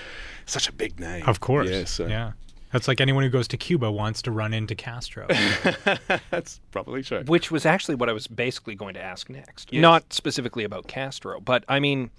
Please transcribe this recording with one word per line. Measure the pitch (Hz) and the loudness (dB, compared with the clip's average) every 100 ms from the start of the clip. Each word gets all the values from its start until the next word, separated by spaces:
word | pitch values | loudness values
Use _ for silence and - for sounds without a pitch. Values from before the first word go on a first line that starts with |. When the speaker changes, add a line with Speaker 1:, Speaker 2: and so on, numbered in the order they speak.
| - - - - - | -14 -14 -14 -14 -8
Speaker 1:
such | - - | -4 -4
a | |
big | - - - | -2 -6 -6
name. | - - - | -8 -2 0
Speaker 2:
Of | - | 2
course. | - 139 92 | 2 2 2
Speaker 1:
Yeah, | 95 85 | 0 -2
so. | - 90 | -2 -2
Speaker 2:
Yeah. | 107 117 - - - - | -2 -4 -8 -12 -18 -4
That's | 127 - | -2 2
like | 131 | 2
anyone | 135 135 | 4 4
who | 135 | 4
goes | 127 117 | 2 0
to | - | -2
Cuba | - 180 113 | 0 2 2
wants | 104 107 110 | 0 -2 -2
to | - | -4
run | 110 107 | -2 0
into | 113 107 107 | -2 -2 -6
Castro. | - 120 - - - | -8 -10 -10 -6 0
Speaker 1:
<laughs> | - - - 190 - - 190 - 185 - | 2 2 2 0 2 2 0 2 -2 0
That's | 175 - - - | -6 -6 -10 -8
probably | 101 - 127 131 | -6 -4 -6 -4
true. | 107 | -4
Speaker 3:
Which | 131 170 - | 4 2 4
was | 160 156 | 2 4
actually | 185 - 139 | 4 2 0
what | 120 | 0
I | |
was | 110 - | 0 -4
basically | 113 123 - - 101 | -4 -2 -4 -8 -10
going | 101 95 | -8 -8
to | |
ask | 92 90 - | -10 -10 -12
next. | 131 - - - | -14 -16 -20 -4
Speaker 1:
Yes. | 127 | 6
Speaker 3:
Not | 165 165 - | 8 8 6
specifically | - 156 135 123 123 104 | -4 -2 -2 -2 -2 -4
about | 98 - | -4 -8
Castro, | - 135 - 98 - | -8 -8 -8 -10 -6
but, | 98 123 - | 2 2 4
I | 139 | 2
mean, | 143 139 120 | 2 0 -2